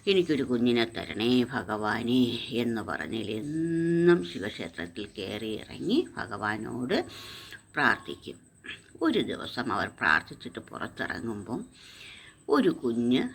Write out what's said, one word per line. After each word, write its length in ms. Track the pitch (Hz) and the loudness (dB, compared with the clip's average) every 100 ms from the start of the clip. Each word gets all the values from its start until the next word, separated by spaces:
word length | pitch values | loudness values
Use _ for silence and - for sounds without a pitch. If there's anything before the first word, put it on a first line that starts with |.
| 208 | 2
എനിക്കൊരു 360 | 190 175 143 | 4 4 2
കുഞ്ഞിനെ 420 | 123 120 123 120 | 2 4 4 4
തരണേ 600 | 113 92 - 104 117 127 | 2 -2 -6 0 4 4
ഭഗവാനെ" 960 | 123 123 90 107 107 110 117 127 117 117 - | 4 0 -2 -2 0 0 2 4 4 0 -4
എന്ന് 340 | 120 120 113 | -2 0 -2
പറഞ്ഞാൽ 480 | 95 76 76 110 104 | -4 -6 -4 -6 -4
എന്നും 960 | 107 101 160 165 165 170 170 175 175 175 | -4 -4 -2 0 0 2 6 8 8 4
ശിവക്ഷേത്രത്തിൽ 760 | - 101 - 92 - 87 104 101 - | -6 -6 -6 -8 -8 -8 -8 -10 -8
കയറി 360 | 98 104 110 | -6 -6 -6
ഇറങ്ങി 540 | 107 - - 151 277 - - | -8 -10 -6 0 0 0 -4
ഭഗവാനോട് 880 | - 101 104 107 120 120 127 233 359 - - - - - _ | -8 -4 -2 -4 -4 -4 -2 -2 -2 -10 -16 -16 -16 -18 _
പ്രാർത്ഥിക്കും. 600 | 151 127 101 - - - - - _ - - - - | 0 0 0 -4 -10 -12 -14 -18 _ -16 -16 -14 -2
ഒരു 160 | 330 226 | 0 2
ദിവസം 540 | 104 - - - 120 | 0 -4 -8 -6 -2
അവർ 140 | 98 90 | -2 -2
പ്രാർത്ഥിച്ചിട്ട് 720 | - 104 78 - - - - | 0 2 2 0 -12 -12 -12
പുറത്തിറങ്ങുമ്പം 1080 | - - 107 - 110 - 113 104 98 156 254 - - - - - - - - | -12 -10 -8 -6 -6 -4 -4 -6 -4 -6 -8 -16 -20 -20 -20 -20 -20 -8 2
ഒരു 200 | 147 180 | 4 4
കുഞ്ഞ് 600 | - 123 117 120 131 247 | 2 0 2 4 4 2